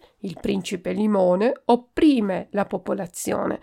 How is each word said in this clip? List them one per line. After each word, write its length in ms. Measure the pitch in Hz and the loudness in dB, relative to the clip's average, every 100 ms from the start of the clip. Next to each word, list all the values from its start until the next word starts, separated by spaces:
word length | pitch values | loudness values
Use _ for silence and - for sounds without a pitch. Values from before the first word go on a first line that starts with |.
| - _ | -12 _
il 180 | 196 165 | -12 -6
principe 520 | - 196 180 180 180 | -4 -4 -4 -8 -4
Limone, 680 | 190 214 202 180 180 233 - | 0 2 4 4 4 0 0
opprime 840 | - 240 - - 311 262 202 175 - | 2 0 0 2 4 4 0 -4 -4
la 160 | 202 196 | -4 -4
popolazione, 960 | 185 202 196 180 - 220 202 - - | -6 -4 -6 -6 -8 -4 -2 -4 -6